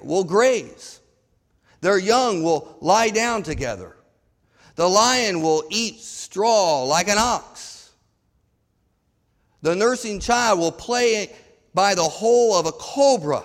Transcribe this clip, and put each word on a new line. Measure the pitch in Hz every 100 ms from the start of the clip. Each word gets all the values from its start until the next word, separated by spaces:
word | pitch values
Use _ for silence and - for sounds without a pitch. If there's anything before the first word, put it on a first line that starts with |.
will | 135 180
graze. | 170 202 262 233 127 - - - _ _ _ _ _ _ _ -
Their | 175 196
young | 190 247 254 180
will | 165 151 - -
lie | 151 214 226
down | 214 233 220
together. | 160 135 127 98 87 - _ _ _ _ _ _ _ -
The | 175
lion | 202 240 254 220 170
will | 160 156 151
eat | 208 220 -
straw | - - - 185 226 220 175 143
like | 131 160 185
an | 202
ox. | 240 196 - - - - - _ _ _ _ _ _ _ _ _ _ _ _ _ _ _ _ _
The | 151
nursing | 180 233 247 226 196
child | - 240 233 185
will | 165
play | - - 240 240 214 185 - _ _ _
by | 180 202
the | 180 160
hole | - 220 240 226
of | 180
a | 160
cobra, | - - 277 277 240 147 131